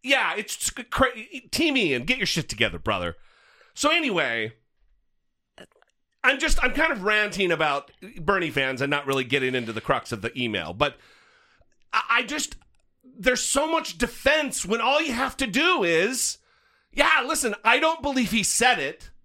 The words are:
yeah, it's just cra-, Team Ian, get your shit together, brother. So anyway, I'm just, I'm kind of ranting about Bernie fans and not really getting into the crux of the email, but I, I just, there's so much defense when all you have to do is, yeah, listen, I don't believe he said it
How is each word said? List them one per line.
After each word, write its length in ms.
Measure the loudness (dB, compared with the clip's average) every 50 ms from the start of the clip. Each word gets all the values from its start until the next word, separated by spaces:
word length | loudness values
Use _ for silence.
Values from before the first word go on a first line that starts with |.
| 2
yeah, 300 | 2 2 2 2 0 -2
it's 200 | -4 -8 -8 -10
just 340 | -6 -6 -6 -6 -8 -10 _
cra-, 200 | 0 2 2 2 0 -6 -16 -14 -16 -16 _ -8
Team 260 | -2 0 0 2 2
Ian, 280 | 2 2 2 0 -2 0
get 140 | 0 0 0
your 80 | 0
shit 220 | -2 -2 -4 -4 -6
together, 300 | -2 -2 -2 -2 -2 -4
brother. 380 | -4 -2 -2 -2 -2 -4 -6 -8 -18 -20 _ _ _ _ _ _ -20 _ _
So 160 | -2 0 2
anyway, 640 | 2 2 0 0 0 0 0 0 -2 -2 -4 -6 -8 _ _ _ _ _ _ _ _ _ _ _ _ _ _ _ _ _ _ _ _ -20 -20 _ _ _ _ _ _ _ _ _ _ _ 2
I'm 140 | 2 2 2
just, 220 | 4 4 4 4
I'm 100 | 4 2
kind 180 | 2 2 2 0
of 120 | 0 -2 0
ranting 480 | 2 2 2 2 0 0 0 2 2
about 400 | 2 2 2 0 0 -2 -4 -8 _ _ -20 -18 -14 -4
Bernie 300 | 0 0 2 2 0 -2
fans 300 | 0 0 0 0 0 -2
and 100 | -2 0
not 160 | 0 -2 0
really 160 | 0 0 0 0
getting 300 | 2 0 2 2 0 0
into 180 | -2 -4 -4
the 80 | -8 -8
crux 300 | 0 0 0 0 0 -6
of 120 | -10 -6
the 140 | -8 -8 -6 -4
email, 320 | -4 -2 -2 -4 -4 -6
but 240 | -2 -2 -2 -2 -2 -8 -20 -20 -20 _ _ _ _ _ _ _ _ _ _ _ _ _ _ _
I, 100 | -4 -4 0 2
I 120 | 0 0 0
just, 320 | -2 -6 -6 -6 -8 -10 -18 _ _ _ _ _ _ _ _ _
there's 380 | -20 -18 0 2 2 2 2
so 280 | 0 0 0 0 2 2
much 260 | 0 -2 -2 -4 -4
defense 720 | -4 -4 -4 -4 0 2 2 4 4 2 -2 -4 -6 -2
when 140 | -2 -2 0
all 200 | 2 2 2 2
you 120 | 2 0
have 240 | -2 -2 -2 -4 -2 -4
to 80 | -4
do 380 | -2 0 2 2 4 4 2 2
is, 540 | 2 4 4 2 2 0 -2 -2 -4 -4 -8 _ _ _ _ _ _ _ _ _ _
yeah, 300 | -2 0 2 2 2 2 0
listen, 300 | -2 -4 -2 -2 -4 -4 0 2
I 140 | 2 4 4
don't 240 | 4 2 0 0
believe 300 | -2 -2 0 0 0 0
he 100 | 0 0
said 380 | 0 0 0 2 4 4 2 2
it 300 | -2 -6 -6 -10 -18 -20 -20 -20